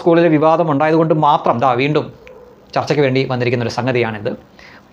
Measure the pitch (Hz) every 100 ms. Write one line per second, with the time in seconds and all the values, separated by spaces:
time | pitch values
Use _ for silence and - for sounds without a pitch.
0 | 175 165 170 151 156 160 151 139 156 160
1 | 165 160 151 160 - 120 135 120 139 151
2 | 120 - - - - - - 135 120 151
3 | 135 131 131 127 120 123 113 - 123 123
4 | 113 107 107 - - - - - -